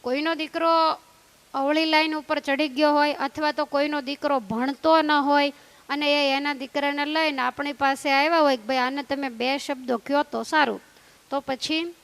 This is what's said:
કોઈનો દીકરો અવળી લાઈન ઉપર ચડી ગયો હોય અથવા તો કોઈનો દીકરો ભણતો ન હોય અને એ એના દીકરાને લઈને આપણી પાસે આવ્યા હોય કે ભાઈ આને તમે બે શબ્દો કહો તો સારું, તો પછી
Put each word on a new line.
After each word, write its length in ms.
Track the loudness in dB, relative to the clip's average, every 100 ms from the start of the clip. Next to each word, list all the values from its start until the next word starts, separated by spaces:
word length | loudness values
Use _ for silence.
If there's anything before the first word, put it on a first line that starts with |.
કોઈનો 280 | -2 -2 -2
દીકરો 360 | -2 -6 -2 2 4 2 -2 -10 _ _ _ _
અવળી 380 | -4 0 2 2
લાઈન 220 | 2 2 -4
ઉપર 200 | -4 -4
ચડી 360 | -2 0 0 2
ગયો 160 | 2
હોય 240 | 4 2 0
અથવા 340 | -6 -2 -2
તો 120 | -2
કોઈનો 340 | -2 0 0 -2
દીકરો 360 | -6 -6 -2 -2 -2
ભણતો 420 | -4 -4 0 4 4
ન 120 | 4 2 4
હોય 260 | 2 2 -4 -20 -20 -8
અને 180 | -2 0
એ 140 | 2 2
એના 240 | 0 -2 -6
દીકરાને 420 | -6 -2 -2 -2 -2
લઈને 340 | 0 0 0
આપણી 400 | -4 -4 -8 0
પાસે 260 | 0 0 0
આવ્યા 360 | 2 4 4
હોય 120 | 4 2
કે 100 | -2
ભાઈ 180 | -2
આને 180 | -2 -4
તમે 260 | -4 -4 -4
બે 180 | -4 -2 -2
શબ્દો 380 | -4 -8 -4 -6
કહો 240 | 0 -2
તો 160 | 0 -6
સારું, 380 | -2 0 0 -2 -12 _ -20 _ _
તો 80 | -8
પછી 420 | -6 -8 -4 -4 -4 -10